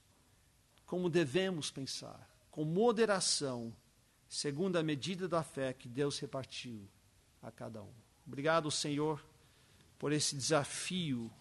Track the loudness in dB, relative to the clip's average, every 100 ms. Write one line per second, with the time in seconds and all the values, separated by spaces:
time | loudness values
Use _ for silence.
0 | _ _ _ _ _ _ _ _ -8 -2
1 | 2 4 4 2 2 0 -4 -6 -6 -8
2 | -10 -14 -20 -20 _ -4 0 4 4 6
3 | 4 4 2 0 0 -2 -6 -10 _ _
4 | _ _ -12 -6 -2 0 2 2 2 2
5 | 0 -2 0 0 0 -2 -2 -2 -6 -2
6 | 0 -2 -4 -6 -8 -10 -10 -10 -14 -20
7 | _ _ _ _ -16 -12 -10 -10 -12 -18
8 | -20 _ -10 -2 4 4 2 0 0 0
9 | 0 -2 -8 -20 -20 -20 -20 -20 -20 -6
10 | 0 2 2 0 2 2 2 -4 -4 -2
11 | 0 -2 -4 -10